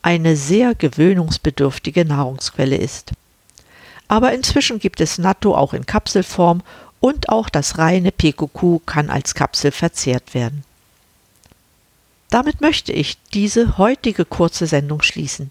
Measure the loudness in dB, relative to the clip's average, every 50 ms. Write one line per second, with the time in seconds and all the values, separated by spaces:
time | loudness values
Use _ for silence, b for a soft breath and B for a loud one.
0 | 2 2 2 4 4 2 2 2 2 2 2 4 4 2 2 0 -2 -2 2 4
1 | 4 4 4 2 0 -2 -4 -4 -4 -4 0 0 0 0 0 -4 -10 -2 0 0
2 | 0 2 0 0 -2 -4 -4 -8 -10 -8 -2 -2 0 0 0 -2 -2 -4 -6 -12
3 | -12 -14 -14 _ _ _ _ _ _ _ _ B B B B B B B B B
4 | B _ 0 2 2 2 0 0 -2 0 0 0 0 0 -4 -2 -4 -4 -2 -2
5 | -2 -2 -2 0 0 0 0 _ 2 2 4 4 2 0 -2 -8 -6 -2 -4 -4
6 | -4 0 -2 -2 -2 -2 0 2 2 4 2 0 B B B B B B B _
7 | 0 0 0 0 -2 0 0 0 -2 -2 -4 -2 -2 -2 -2 0 2 2 2 2
8 | 2 0 0 2 0 0 0 0 -6 -8 _ 0 2 2 2 2 _ -2 0 0
9 | 0 0 -2 -4 -4 -4 -2 -2 -2 -2 -2 0 0 0 0 0 -2 -2 -2 -2
10 | -2 -2 -2 -2 _ -6 -4 -4 -4 -4 -6 -10 -14 _ _ _ _ _ _ _
11 | _ _ _ _ _ _ _ _ _ _ _ _ _ _ _ _ _ _ _ _
12 | _ _ _ _ _ _ -2 0 0 0 -2 0 0 0 0 0 -4 -4 -4 -4
13 | -4 -4 -6 _ _ _ -2 -2 0 2 2 2 2 2 2 2 2 2 2 0
14 | -2 -2 0 0 -2 _ 0 0 0 0 0 -2 -2 0 0 0 0 -2 -4 -2
15 | -2 -2 -2 -4 -8 -8 -8 -10 -10 -14